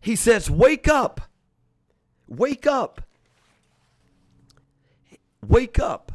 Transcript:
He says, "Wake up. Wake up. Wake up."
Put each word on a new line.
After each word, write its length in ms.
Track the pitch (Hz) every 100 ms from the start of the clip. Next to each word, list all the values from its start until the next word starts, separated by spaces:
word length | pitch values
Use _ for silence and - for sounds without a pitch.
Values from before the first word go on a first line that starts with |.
He 160 | - 220
says, 340 | 226 226 -
"Wake 360 | 143 254 311 -
up. 340 | 302 240 - - _ _ _ _ _ _ _ _ _ _
Wake 380 | 120 262 277 294
up. 360 | 269 185 - - _ _ _ _ _ _ _ _ _ _ _ _ _ _ _ _ _ _ _ _ _ _ _ 104
Wake 320 | 226 254 -
up." 340 | - 113 -